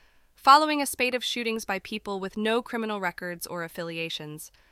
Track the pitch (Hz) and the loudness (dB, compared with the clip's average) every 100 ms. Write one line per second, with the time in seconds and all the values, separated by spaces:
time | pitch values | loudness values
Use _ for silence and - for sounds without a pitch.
0 | - _ _ _ - 285 311 294 277 - | -20 _ _ _ 8 8 8 2 0 0
1 | 254 247 - 240 226 220 - 190 - 214 | 0 0 -2 -2 -2 -2 -4 -6 -6 -8
2 | - 196 190 214 214 233 233 233 220 208 | -6 -6 -6 -2 0 0 0 -4 -4 -4
3 | 185 - 180 175 - 175 165 - 170 165 | -4 -4 -8 -8 -8 -8 -8 -8 -8 -6
4 | 165 - 151 156 - - _ | -6 -8 -10 -12 -16 -20 _